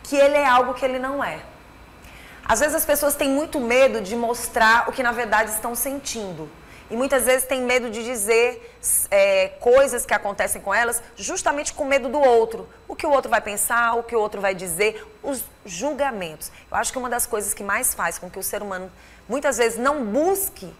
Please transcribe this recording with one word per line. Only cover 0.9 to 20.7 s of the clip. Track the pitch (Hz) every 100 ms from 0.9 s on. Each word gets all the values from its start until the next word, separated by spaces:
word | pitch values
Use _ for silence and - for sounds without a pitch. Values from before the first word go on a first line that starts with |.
| 254
não | 262 277
é. | 208 156 - - - - - - - - - -
Às | - 220
vezes | 302
as | 311
pessoas | - 285 285
têm | - 277
muito | 269 320 302
medo | 233 247 269 220
de | 190 233
mostrar | 233 233 - 240 220 233 240
o |
que | 240
na | 247
verdade | 233 233 214 220
estão | - 240 233
sentindo. | 285 277 277 233 196 156 151 - - - -
E | 226
muitas | 269 269 247
vezes | 262 262
têm | 269
medo | 247 247 240
de | 214
dizer, | 233 247 196 226 247 240 - - - - -
é, | 202 196 190 190 -
coisas | 240 254 269 240
que | - 214
acontecem | 208 196 202 208
com | 196
elas, | 202 240 233 - -
justamente | 202 370 330 285 302
com | - 277
medo | 277 240
do | 294
outro. | 269 233 226 226 185 - -
O | 320
que | 320
o |
outro | 277 -
vai | 220
pensar, | 214 202 - 233 233 233
o |
que | 233 233
o |
outro | 208 214
vai | 196 190
dizer, | 185 165 214 214 - -
os | - 262 - -
julgamentos. | 208 170 277 262 277 220 170 151 - - -
Eu | 196
acho | 233
que | 262
uma | 247
das | 240 -
coisas | 214 202
que | -
mais | 196 214 254
faz | - 175 -
com | 180
que | 190
o |
ser | 190 202
humano, | 202 185 185 - - - -
muitas | 262 285 220
vezes, | 233 226
não | 254 302
busque | 220 226 339 381 - - 175